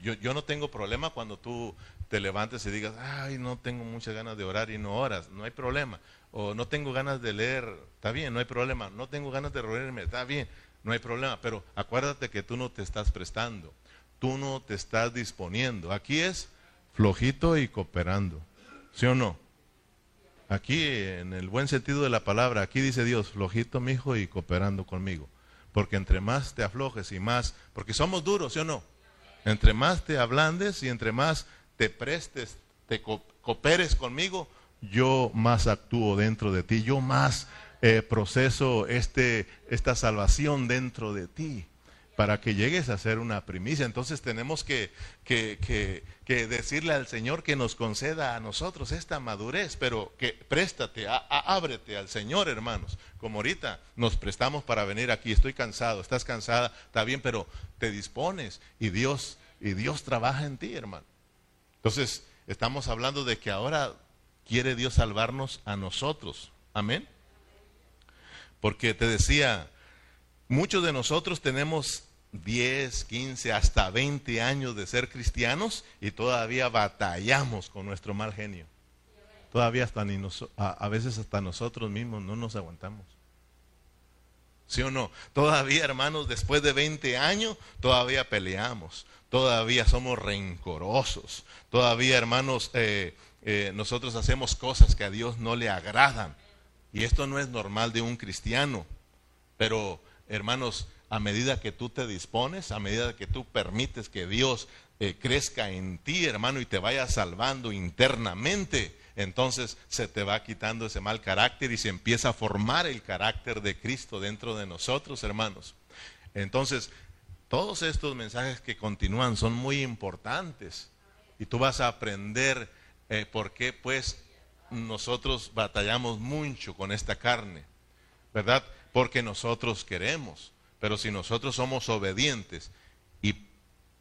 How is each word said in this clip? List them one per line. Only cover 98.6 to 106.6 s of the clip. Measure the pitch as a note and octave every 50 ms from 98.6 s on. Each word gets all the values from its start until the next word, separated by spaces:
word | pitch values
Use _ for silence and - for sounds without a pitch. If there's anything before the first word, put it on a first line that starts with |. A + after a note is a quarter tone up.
| C#3+ D3 B2+ F#2+ D#2 - - - _ _ _ _ _ _ _ _ _ _ _
Pero, | - A2 A2 A2+ A2 G#2 G2 F2 - - - - - _ -
hermanos, | G#2 G#2+ G2+ A2+ B2 C3 C3 A#2 G#2+ - - - - - - -
a | A2 G#2+
medida | G#2 G#2 G2+ A2 B2 C3+ C3 G2
que | - G#2+ -
tú | - A#2+ A#2+
te | - C#3 B2+
dispones, | A2+ G2+ F2 - - - A2+ B2 C#3 F3+ F#3+ - -
a | G#2+ G#2+
medida | G2 G2 G#2+ A2+ A#2+ A#2+ G#2
que | - G2+
tú | F2 - B2+ B2+
permites | - - A#2 F#2+ F2 F#2+ A2+ C3 C3+ - B2 G#2
que | - - G2+ F2
Dios, | F2+ G2+ A#2+ C3 C3+ B2 A2 - - - - - _ _ -
eh, | G#2+ G2 E2+ -
crezca | - A#2+ B2+ C#3+ C3+ - - B2+ A2 G2+
en | F#2+ F#2 F#2 F#2+ F2+
ti, | E2 - C#3+ D#3+ F#3 E3+
hermano, | D3 G#2+ G#2 A2+ B2+ C#3 C3+